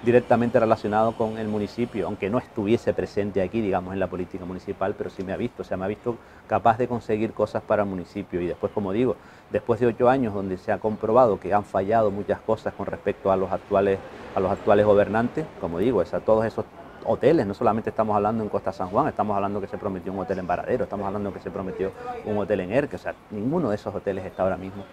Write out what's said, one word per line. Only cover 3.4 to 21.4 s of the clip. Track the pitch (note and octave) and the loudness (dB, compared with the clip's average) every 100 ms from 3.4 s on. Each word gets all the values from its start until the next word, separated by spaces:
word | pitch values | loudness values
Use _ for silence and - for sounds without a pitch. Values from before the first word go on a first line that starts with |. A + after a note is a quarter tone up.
aquí, | F#2 A#2 | -2 0
digamos, | G#2 F#2 F2+ | 0 -2 -2
en | F#2+ | -4
la | F#2 | -4
política | F#2 F2+ F#2 F2+ | -4 -8 -8 -10
municipal, | F#2 F#2+ F#2+ F#2+ G2+ | -10 -10 -4 -4 -4
pero | G2 | -8
sí | - | -8
me | F#2+ | -6
ha | F2 | -4
visto, | A#2+ - | -6 -6
o | F#2 | -8
sea, | F#2 | -6
me | F#2+ | -4
ha | |
visto | G#2 B2 A2+ - - - | -4 -6 -8 -12 -20 -2
capaz | G#2+ G#2+ A2+ | 2 4 2
de | A#2+ | 0
conseguir | A#2+ - G#2+ A2 | -2 -2 0 0
cosas | - G#2+ A2 | 0 -2 -2
para | - G#2+ | 0 2
el | G2+ | 2
municipio. | F#2 E2+ - F#2+ F2+ | -2 -6 -8 -6 -4
Y | F2 | -4
después, | D#2+ G2+ | -2 -4
como | - G2 | -2 -2
digo, | G2+ B2+ - - - - | 0 0 0 -8 -20 -6
después | G#2+ - A2+ | -4 0 2
de | A#2+ | 2
ocho | G#2+ B2 | 4 4
años | C3+ A#2+ | 4 2
donde | G2+ G2 F2+ | -2 -4 -6
se | - | -2
ha | G2 | -2
comprobado | A2+ G#2+ G#2+ A#2 B2+ F#2+ | -2 -2 2 6 6 4
que | F2+ | 0
han | G2+ | 0
fallado | G#2 G2 F#2+ A2+ G#2+ | 0 -2 2 4 2
muchas | G2+ F#2+ G2+ | 0 -4 -4
cosas | - A2 - | 0 -2 -2
con | - F#2+ | -6 -8
respecto | F#2 - G2+ G2 | -4 -4 0 2
a | F#2+ | 2
los | F#2+ | 2
actuales, | F#2 - G2+ G2 G2 - - - | -4 0 2 4 0 -4 -16 -6
a | - | -2
los | F#2 | 0
actuales | G2 - G#2 G#2+ | 0 4 6 8
gobernantes, | G2+ G2 G#2+ A#2+ - D#3 - | 6 6 2 0 -4 -8 -6
como | F2 E2 | -6 0
digo, | A2 A2+ | 0 2
es | E2+ F2+ | 0 -2
a | |
todos | E2+ A2 A2 | 2 4 2
esos | - - - - - - | -4 -10 -12 -20 -10 -2
hoteles, | A2 B2 D#3+ G2+ | 2 4 4 2
no | |
solamente | G2+ A#2 G#2+ A2 | 0 2 2 -2
estamos | - A2 G#2 | -2 0 2
hablando | G#2 A2+ | 2 0
en | G#2 | -2
Costa | G2+ G2 | -2 -4
San | F#2 F#2 | -6 -2
Juan, | G2+ C#3+ | 0 0
estamos | - G#2 G2+ | 0 -2 0
hablando | G2 G2+ | -2 -4
que | F#2+ | -6
se | F#2+ | -6
prometió | G#2 F#2 F2 | -6 -6 -6
un | F#2+ | -6
hotel | F2+ F#2+ | -4 -4
en | F2+ | -2
Varadero, | F2 - A#2+ | -2 0 -2
estamos | G2 G2+ G2 | -2 -4 -4
hablando | G#2 G2+ | -4 -6
que | |
se | F#2 | -6